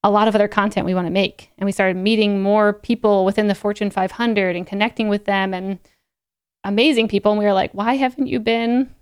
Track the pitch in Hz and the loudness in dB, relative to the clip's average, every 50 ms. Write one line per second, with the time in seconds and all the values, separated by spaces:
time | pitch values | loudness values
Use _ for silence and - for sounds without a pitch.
0 | - 208 202 208 214 220 208 214 208 208 - 214 202 208 - 196 - - 185 185 | 2 2 2 4 2 2 2 2 0 2 0 -2 -2 0 -2 -2 -2 -2 -2 -2
1 | 180 165 175 196 196 - - - - _ _ _ 190 196 190 - 196 190 185 185 | -2 -2 0 0 -2 -2 -4 -10 -20 _ _ _ -4 -4 0 0 0 0 0 0
2 | 185 214 226 214 214 208 202 196 190 196 208 214 208 208 208 208 - - 233 220 | 0 0 2 2 2 0 0 0 0 2 2 4 4 2 0 -2 -4 -4 -4 0
3 | - 214 208 196 190 190 202 - 214 208 196 - - 208 208 - 214 202 - 196 | 2 2 2 4 2 2 0 0 0 0 -2 -2 -2 -6 -4 -2 -4 -4 -2 -2
4 | 185 190 - - 233 233 220 202 190 185 175 175 180 - - 202 208 240 - - | -4 -4 -2 -4 -2 0 0 0 0 0 -2 -4 -6 -6 -2 -2 -2 -2 -2 -4
5 | 220 214 202 202 202 - 196 196 190 190 190 180 185 190 196 180 _ _ _ _ | -2 -2 -2 -2 -2 -2 -2 0 -2 -2 -4 -6 -6 -8 -8 -8 _ _ _ _
6 | _ _ _ _ _ _ _ _ _ _ _ _ - 190 202 214 240 320 285 226 | _ _ _ _ _ _ _ _ _ _ _ _ -6 -2 2 2 4 4 4 2
7 | 226 208 - 196 - 208 214 208 208 208 196 190 190 - - 196 208 226 262 269 | 0 0 -2 0 2 2 0 2 2 2 2 2 0 -2 -4 -4 -2 -2 0 0
8 | 269 254 254 - 269 254 - 247 214 226 226 233 233 233 240 247 269 254 - _ | 0 -2 -2 -4 -4 -2 -2 -2 0 0 0 0 0 0 0 0 -2 -2 -6 _